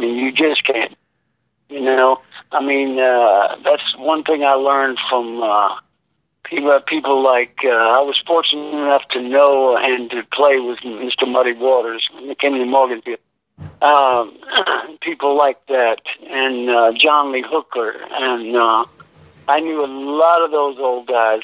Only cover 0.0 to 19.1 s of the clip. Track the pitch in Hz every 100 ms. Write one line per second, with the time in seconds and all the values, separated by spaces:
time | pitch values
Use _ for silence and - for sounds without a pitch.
0 | 117 120 131 131 156 147 - 123 110 -
1 | _ _ _ _ _ _ _ 143 131 131
2 | 131 131 - - - 147 139 139 135 131
3 | 131 123 117 98 101 - - 147 - -
4 | 135 156 147 156 143 135 135 139 135 123
5 | - 127 117 117 110 104 98 92 - _
6 | _ _ _ _ - 143 143 139 - 156
7 | 131 135 135 123 120 - 131 117 113 123
8 | 143 135 - 170 156 147 151 147 143 139
9 | - 131 123 135 143 139 131 120 135 123
10 | 120 120 110 - 143 135 123 120 127 107
11 | 123 117 131 127 123 117 127 131 117 113
12 | - - 131 139 143 135 123 135 131 117
13 | 123 113 _ _ _ - - - 143 143
14 | 135 123 113 - - - 185 135 - 156
15 | 170 160 143 143 143 127 - 131 117 110
16 | - - - - 131 127 123 120 117 113
17 | 151 147 143 131 123 156 - 131 113 -
18 | - - 127 123 113 120 113 113 117 _
19 | -